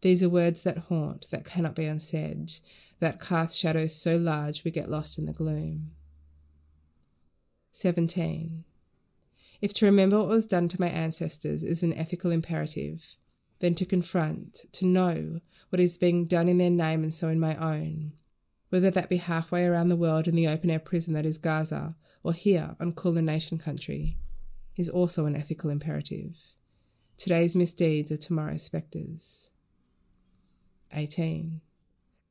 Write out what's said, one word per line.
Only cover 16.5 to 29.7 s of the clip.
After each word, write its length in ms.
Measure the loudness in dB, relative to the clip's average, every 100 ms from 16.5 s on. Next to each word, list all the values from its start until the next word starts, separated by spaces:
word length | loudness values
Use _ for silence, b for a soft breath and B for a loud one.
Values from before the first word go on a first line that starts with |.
| 4
their 120 | 6
name 340 | 4 2 0
and 100 | -2
so 140 | -2 0
in 100 | 2
my 160 | 0 0
own, 580 | -2 -2 -4 -6 -8 -12 _ _ _ _ _
whether 220 | 2 4
that 180 | 2 0
be 100 | -2
halfway 460 | 0 -2 0 0
around 240 | 2 4 4
the 80 | 4
world 300 | 2 2 2
in 80 |
the 140 | 2 2
open-air 320 | 2 0 -2
prison 340 | -2 -4 0
that 100 | -2
is 140 | 0 -2
Gaza 580 | 0 0 -2 -4 -6 -10 b b
or 100 | -4
here 420 | 0 4 2 2 -4
on 120 | -4
Kulin 320 | -2 0 2
Nation 320 | 2 0 -4 -6
country, 640 | -6 -8 -6 -4 -2 -2 -6 -8 -10 -12 -14
is 140 | -6 -2
also 380 | 2 0 2 0
an 100 | -2
ethical 340 | -4 -4 -2
imperative. 840 | -4 -4 -6 -6 -8 -10 -14 -20 _ _ _ _ _ _ -8
Today's 380 | 0 4 4
misdeeds 560 | 4 2 2 2 2 0
are 60 | -4
tomorrow's 480 | -2 -2 -2 -4
spectres. 880 | -4 -6 -6 -10 -10 -12 -12 -14 -16 _ _